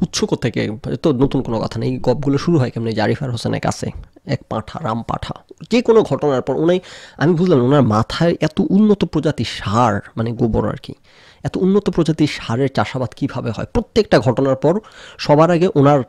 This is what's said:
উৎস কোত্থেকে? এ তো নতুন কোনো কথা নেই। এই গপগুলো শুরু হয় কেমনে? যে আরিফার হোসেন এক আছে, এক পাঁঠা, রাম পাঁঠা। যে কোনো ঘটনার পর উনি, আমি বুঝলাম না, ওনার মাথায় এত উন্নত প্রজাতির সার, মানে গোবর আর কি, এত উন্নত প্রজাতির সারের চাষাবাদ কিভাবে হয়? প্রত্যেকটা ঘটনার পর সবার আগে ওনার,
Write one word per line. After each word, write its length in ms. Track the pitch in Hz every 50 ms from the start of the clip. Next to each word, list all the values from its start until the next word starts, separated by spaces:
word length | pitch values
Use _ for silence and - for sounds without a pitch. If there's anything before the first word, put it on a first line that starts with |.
উৎস 220 | 180 - - - 220
কোত্থেকে? 400 | - 190 - - 120 - 120 110
এ 320 | 107 110 113 - 143 139
তো 160 | - - 165
নতুন 300 | 135 120 139 135 - 135
কোনো 180 | 117 127 117 107
কথা 200 | - - - 113
নেই। 120 | 120 131
এই 60 | 131 123
গপগুলো 400 | - 135 - - 135 143 139 -
শুরু 200 | - 175 170 147
হয় 120 | 127 -
কেমনে? 220 | - - 113 113
যে 80 | 110 110
আরিফার 300 | 104 110 113 - 147 127
হোসেন 240 | 120 113 - 113 110
এক 120 | 107 -
আছে, 240 | - - - - - - - - - - - -
এক 140 | 180 131 - - -
পাঁঠা, 320 | 117 110 - - - -
রাম 200 | 160 110 113 117
পাঁঠা। 320 | 110 - - - - - - - - - - - - -
যে 120 | 220 247
কোনো 200 | 240 - 226 220
ঘটনার 400 | 202 - 139 - 147 147 131 123
পর 120 | - - -
উনি, 240 | 147 156 170 180 185 - - - - - - -
আমি 180 | - 135 160 180
বুঝলাম 240 | 156 190 180 160 127
না, 60 | 123
ওনার 180 | 127 143 147
মাথায় 540 | 123 110 107 110 113 - - - 165 170 170 -
এত 200 | 156 - - - 190 -
উন্নত 340 | 180 202 214 214 202 - 190
প্রজাতির 420 | 165 - 156 143 156 139 - 117 -
সার, 500 | - - - - 101 117 123 113 101 101 - - -
মানে 160 | - 113 117
গোবর 360 | 117 110 123 113 107 113 110 101
আর 80 | - -
কি, 100 | - - - - _ _ _ _ - - - _
এত 140 | - - -
উন্নত 340 | 185 190 185 196 208 - 190
প্রজাতির 360 | 180 175 160 165 151 - 151
সারের 420 | - - - - - 117 123 139 131
চাষাবাদ 400 | - 120 107 - - 127 127 117 -
কিভাবে 340 | - 143 127 - 127 120 120
হয়? 160 | 110 - - -
প্রত্যেকটা 460 | - 233 220 - - 226 202 - 180 143
ঘটনার 380 | 117 131 110 127 135 135 131
পর 240 | 131 - 147 175 220 - - - - - - - -
সবার 320 | - - 147 151 160 170
আগে 180 | 175 156 175 - -
ওনার, 260 | 143 135 139 147 135 120